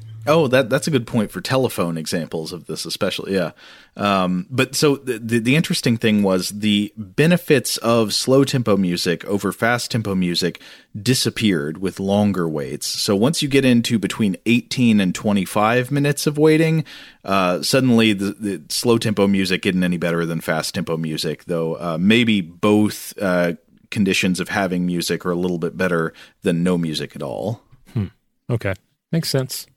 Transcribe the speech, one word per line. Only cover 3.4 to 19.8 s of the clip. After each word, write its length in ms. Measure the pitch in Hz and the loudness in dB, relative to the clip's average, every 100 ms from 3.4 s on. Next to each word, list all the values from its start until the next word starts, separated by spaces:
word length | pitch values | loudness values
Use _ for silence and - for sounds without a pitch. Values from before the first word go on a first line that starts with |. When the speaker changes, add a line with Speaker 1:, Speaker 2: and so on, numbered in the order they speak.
| 80 - - - - - | -2 -6 -20 -20 -18 -4
Speaker 1:
Um, 500 | 101 98 90 90 90 | 0 2 0 -2 -4
but 280 | 127 131 - | -2 -2 2
so 180 | 151 | 2
the, 240 | 139 127 113 | 2 -2 -6
the, 220 | 113 117 | -2 0
the 160 | 113 147 | 2 2
interesting 400 | - 175 139 113 | 2 0 0 2
thing 260 | 113 107 | 2 2
was 280 | 98 92 95 104 | 4 2 -2 -4
the 320 | 107 104 104 - | 0 0 -2 -6
benefits 800 | 101 92 156 175 - 143 - - | -6 0 4 4 4 2 2 -2
of 360 | 113 117 107 | 2 2 2
slow 300 | - - 131 | 0 2 4
tempo 320 | 135 135 117 98 | 4 2 2 2
music 480 | 92 87 95 82 | 2 0 -2 -2
over 260 | - 104 98 | -2 -2 -2
fast 400 | 90 113 120 - | -2 0 0 -2
tempo 240 | 120 104 | -4 -2
music 460 | 92 90 85 87 - - - _ 107 | 0 0 0 -2 -4 -14 -20 _ -6
disappeared 840 | 104 127 - - 110 85 71 85 | -2 0 0 0 0 2 -2 -4
with 200 | 92 85 | -6 -4
longer 500 | 98 101 104 92 85 | 0 2 2 2 -2
waits. 380 | 76 65 73 - | -4 -6 -8 -8
So 300 | - - 98 | -4 0 2
once 260 | 120 165 | 2 0
you 60 | 147 | 0
get 160 | 135 | 2
into 340 | 127 120 113 113 | 4 4 2 0
between 380 | 92 - 107 92 - | -2 0 0 0 0
eighteen 540 | 120 - - 120 107 | 0 0 0 4 4
and 120 | 95 | 2
twenty-five 800 | - 110 101 90 107 107 120 123 | 0 0 0 0 0 2 2 0
minutes 380 | 143 143 143 - | 0 0 0 -2
of 100 | 147 | 2
waiting, 460 | 156 156 160 160 151 - - - | 4 4 4 0 -2 -10 -20 -14
uh, 380 | - 98 90 87 | -2 0 2 0
suddenly 500 | - 135 131 113 113 | 0 2 4 4 4
the, 200 | 98 98 95 | 2 -2 -4
the 240 | 107 92 - | -6 -6 -6
slow 300 | - 120 117 | -4 2 2
tempo 280 | 113 104 101 | 2 2 2
music 400 | 98 92 90 104 | 2 2 0 0
isn't 160 | 92 | 0